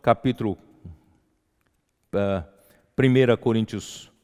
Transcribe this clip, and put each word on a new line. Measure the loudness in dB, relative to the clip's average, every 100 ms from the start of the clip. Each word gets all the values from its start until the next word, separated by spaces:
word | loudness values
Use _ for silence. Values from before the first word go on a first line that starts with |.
capítulo, | 2 0 0 -4 -6 -8 _ _ -20 -20 _ _ _ _ _ _ _ _ _ _ _
ah, | -4 -2 -2 -6 _ _ _ _
primeira | 0 2 4 4 2
Coríntios | 2 -2 -2 -8 -14 -18 -20 _